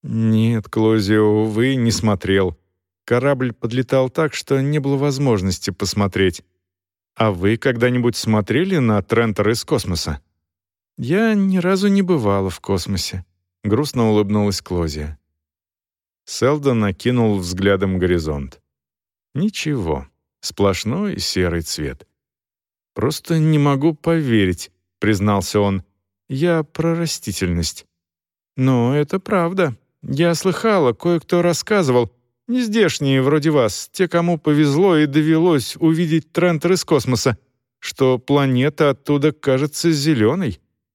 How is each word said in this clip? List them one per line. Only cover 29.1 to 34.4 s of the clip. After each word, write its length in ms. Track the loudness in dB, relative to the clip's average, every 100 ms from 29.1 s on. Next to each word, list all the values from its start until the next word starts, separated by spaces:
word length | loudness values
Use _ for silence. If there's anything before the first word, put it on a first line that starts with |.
| -4
правда. 560 | -2 -2 0 0 -2 -4 _ _
Я 320 | -8 0 0 0
слыхала, 580 | -2 0 0 2 2
кое-кто 480 | 0 -2 -2 0 0
рассказывал, 720 | 2 -2 0 0 2 2 0 _ _ _ -4
нездешние 760 | -2 0 2 2 2 0 2
вроде 260 | 2 2 2
вас, 400 | 2 2 -2 -12
те, 160 | -4 0
кому 300 | 0 0
повезло 600 | 0